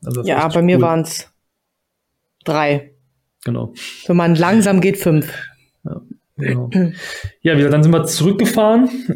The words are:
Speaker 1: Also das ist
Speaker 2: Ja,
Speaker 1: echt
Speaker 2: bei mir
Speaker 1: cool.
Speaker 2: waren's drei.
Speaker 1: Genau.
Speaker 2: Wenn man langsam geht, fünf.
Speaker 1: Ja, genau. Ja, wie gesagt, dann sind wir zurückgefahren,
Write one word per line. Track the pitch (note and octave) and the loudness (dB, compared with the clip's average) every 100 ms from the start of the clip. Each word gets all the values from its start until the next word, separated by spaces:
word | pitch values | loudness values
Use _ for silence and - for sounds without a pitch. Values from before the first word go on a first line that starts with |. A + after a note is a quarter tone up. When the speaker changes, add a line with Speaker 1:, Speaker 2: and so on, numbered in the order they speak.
| B2+ | -10
Speaker 1:
Also | B2 | -6
das | A#2 | -2
ist | |
Speaker 2:
Ja, | C#3+ D#3+ | -2 0
Speaker 1:
echt | |
Speaker 2:
bei | E3+ | 2
mir | F3 F#3 | 2 2
Speaker 1:
cool. | |
Speaker 2:
waren's | E3+ E3 D#3 - - _ _ _ _ _ _ _ _ _ _ _ | 2 0 -4 -10 -14 _ _ _ _ _ _ _ _ _ _ _
drei. | E3 D3+ D3 C#3+ - _ _ _ _ _ B2 | -6 -2 0 -2 -4 _ _ _ _ _ -6
Speaker 1:
Genau. | A#2+ A2+ - - - - | -6 -8 -12 -18 -12 -2
Speaker 2:
Wenn | F3 | 0
man | E3+ E3 | 2 2
langsam | F3 A3 G3 F#3+ | 2 2 4 2
geht, | F#3+ G3 | 0 0
fünf. | F3 D#3 - - - _ _ _ | 0 0 -2 -10 -18 _ _ _
Speaker 1:
Ja, | D3 - - - _ - | -14 -14 -16 -20 _ -8
genau. | C3+ B2 B2 F#3 F3 - - - - - | -4 -4 -2 0 -2 -4 -14 -14 -16 -4
Ja, | E3 | 0
wie | D3 | 2
gesagt, | C#3+ | 2
dann | D3+ | 4
sind | D#3+ | 4
wir | E3 | 4
zurückgefahren, | D#3 - E3 G3+ - A3 G#3+ A#3 B3+ - - | 0 0 0 2 0 2 4 4 2 -2 -6